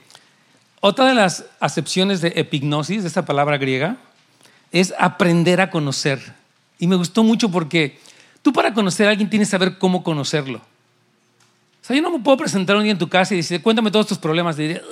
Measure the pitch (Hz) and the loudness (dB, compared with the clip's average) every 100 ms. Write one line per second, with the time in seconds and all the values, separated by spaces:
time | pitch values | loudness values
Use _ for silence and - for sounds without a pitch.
0 | _ - _ _ _ _ _ _ 196 202 | _ -20 _ _ _ _ _ _ 0 2
1 | 262 254 190 - - - 147 165 143 185 | 2 4 2 0 -10 -6 -4 -4 -4 0
2 | 190 190 165 165 143 151 147 147 147 208 | 0 0 -2 -2 -4 -4 -2 -2 -2 -4
3 | 180 185 156 139 147 143 135 131 160 262 | -4 -4 -2 0 0 0 -2 -2 -2 -6
4 | - _ _ _ _ _ _ 170 185 - | -12 _ _ _ _ _ _ 0 0 0
5 | 180 - 185 170 170 180 190 170 147 131 | -2 2 2 2 2 2 0 -2 -4 -2
6 | 151 135 - - _ _ _ - 175 185 | -4 -4 -8 -20 _ _ _ -4 0 0
7 | 170 - 220 226 233 180 156 165 143 - | 0 2 4 4 0 -2 -2 0 -2 -4
8 | - - _ _ 294 302 339 220 196 170 | -20 -20 _ _ -2 2 0 0 0 2
9 | 208 208 208 214 202 190 185 185 190 180 | 2 2 0 0 0 0 0 0 0 0
10 | 175 151 131 156 135 113 - _ _ _ | -2 -4 -2 -4 -4 -10 -14 _ _ _
11 | _ _ _ _ _ _ _ _ - 262 | _ _ _ _ _ _ _ _ -2 0
12 | 349 330 226 269 294 151 180 202 214 196 | 0 -2 2 2 2 -2 0 2 2 0
13 | 180 180 185 202 156 170 226 226 214 208 | 0 0 2 0 -2 -2 0 0 2 2
14 | 208 196 160 160 170 151 151 170 - | 0 -2 -2 -2 -2 -2 -4 -6 -10